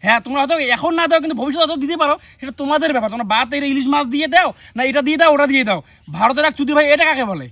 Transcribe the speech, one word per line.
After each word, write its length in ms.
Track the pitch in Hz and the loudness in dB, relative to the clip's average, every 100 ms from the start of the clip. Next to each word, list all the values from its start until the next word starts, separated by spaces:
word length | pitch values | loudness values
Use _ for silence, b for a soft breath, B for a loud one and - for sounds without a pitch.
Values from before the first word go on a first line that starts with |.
হ্যাঁ, 160 | 190 226 | 2 0
তোমরা 140 | 214 277 | 0 -2
হয়তো 160 | 269 330 269 233 | 0 0 0 0
এখন 160 | 294 330 | 0 0
না 60 | 330 | 2
দাও, 100 | 320 | 0
কিন্তু 120 | 311 277 | 0 -4
ভবিষ্যতে 220 | 262 294 | -4 0
হয়তো 140 | 320 320 | 0 0
দিতে 120 | 277 330 | -4 -2
পারো, 120 | 294 302 b b | 0 -2 b b
সেটা 140 | 262 - | -14 -8
তোমাদের 300 | 277 302 311 | -2 0 0
ব্যাপার। 160 | 269 214 | -2 -2
তোমরা 140 | 226 220 | -6 -2
বাদ, 120 | 220 247 285 | -2 -2 -4
এটা 100 | 277 | -2
ইলিশ 120 | 269 262 | -2 0
মাছ 120 | 294 285 | 0 0
দিয়ে 120 | 277 311 | -2 2
দাও 140 | 330 339 - B - | 2 2 -4 B -4
না, 60 | 262 | -2
এটা 120 | 269 269 | 0 0
দিয়ে 100 | 302 | 4
দাও, 100 | 330 | 4
ওটা 120 | 294 285 | 4 4
দিয়ে 120 | 269 226 | 2 0
দাও। 120 | 185 - b - 156 | -2 -4 b -16 0
ভারতের 280 | 226 254 302 | 0 2 0
এক 60 | - | 0
চুদি 140 | 269 294 | 0 2
ভাই, 100 | 294 | 4
এটা 100 | 294 320 | 4 2
কাকে 160 | 277 240 | 0 -4
বলে? 140 | 180 127 | -6 -10